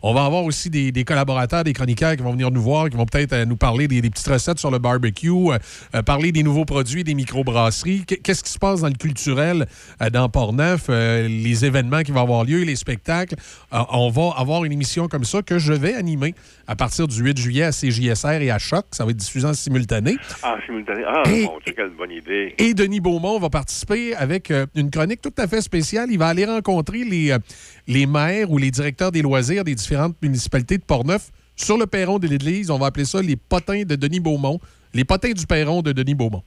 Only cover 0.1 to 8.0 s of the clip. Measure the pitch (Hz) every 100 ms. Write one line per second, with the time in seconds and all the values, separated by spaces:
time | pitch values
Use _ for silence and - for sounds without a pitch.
0.1 | 123 143 170 170 147 180 151 135 127 123
1.1 | 147 139 131 123 170 160 135 127 113 160
2.1 | 156 123 123 127 127 113 151 160 120 117
3.1 | 143 143 127 117 120 131 117 147 123 117
4.1 | 104 - 131 - 175 147 127 120 123 120
5.1 | 101 160 180 180 120 - - - 113 104
6.1 | 143 165 160 151 143 151 143 123 156 160
7.1 | 143 127 127 131 117 113 110 165 196